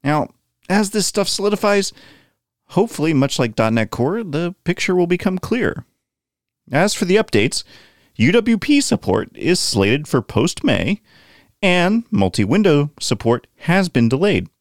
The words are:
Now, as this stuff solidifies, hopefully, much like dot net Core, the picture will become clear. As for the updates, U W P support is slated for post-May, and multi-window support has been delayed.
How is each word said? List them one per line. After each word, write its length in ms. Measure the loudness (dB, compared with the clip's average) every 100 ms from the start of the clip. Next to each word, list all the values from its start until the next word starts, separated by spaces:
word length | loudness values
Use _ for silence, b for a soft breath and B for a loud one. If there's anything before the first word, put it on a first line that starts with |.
Now, 260 | -2 -2 -4 _ _ _ -2
as 220 | -2 0
this 160 | -2 -2
stuff 220 | -2 -4
solidifies, 680 | -2 -2 0 0 0 -2 b b b b b _ _ _
hopefully, 440 | -2 -2 0 0
much 240 | 2 0 0
like 180 | -2 0
dot 180 | 0
net 180 | 0 -2
Core, 320 | -2 -2 -2
the 320 | -6 -6 -6 -6
picture 320 | -6 -4 -2 0
will 100 | 0
become 320 | 0 -2 -4
clear. 480 | -4 -2 -2 -4 -14 _ _ _ _ _ _ _ _
As 240 | 0 0 0
for 100 | 2
the 120 | 2
updates, 460 | 2 0 0 -2 -10 b b b b 0
U 160 | 2
W 260 | 4 2 -2
P 240 | 2 2
support 480 | 2 -2 0 -2 -4 -6
is 240 | -2 0
slated 480 | 0 0 2 0 0
for 160 | -2
post-May, 760 | 0 -2 0 0 -2 0 -2 -4 b b b b b _
and 440 | 0 2 2 0 0
multi-window 800 | 0 0 0 0 2 4 2 0 -6
support 460 | -6 -2 0 -2 _ _
has 300 | 0 0 2
been 220 | 2 2
delayed. 400 | 2 0 0 -4 _